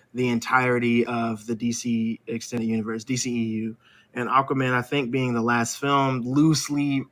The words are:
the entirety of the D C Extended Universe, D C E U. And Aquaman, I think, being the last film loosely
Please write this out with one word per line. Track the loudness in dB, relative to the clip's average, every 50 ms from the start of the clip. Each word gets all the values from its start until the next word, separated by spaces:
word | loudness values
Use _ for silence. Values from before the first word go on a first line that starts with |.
| _ _
the | -4 -2 0 0
entirety | 0 0 0 2 2 2 4 4 2 2 2 2 4 2 2
of | 2 0 -2 -2 -2 -4 -6 -6
the | -6 -6
D | -2 -2 -4
C | -4 -2 -2 -2 0 0 0 -2 -4 -6 -8
Extended | -8 -8 -8 -8 -6 -4 -4 -2
Universe, | 0 0 -2 -2 -4 -6 -6 -4
D | -4 -4
C | -2 -2 -2
E | -2 -2 -2 -2 -2 -4
U. | -4 -6 -8 _ _ _ -20 -20 _ _
And | -6 -6 -2 4
Aquaman, | 4 4 4 4 0 0 2 2 2
I | 0
think, | 0 0 -2 -2 0 0
being | 0 0 0 0
the | 0 0
last | 2 2 2 2 0 -2 -4 -4
film | 0 2 2 4 4 2 0 -2
loosely | -2 0 2 4 4 4 4 2 0 -2 -2 0 0 0 0 -2 -4 -6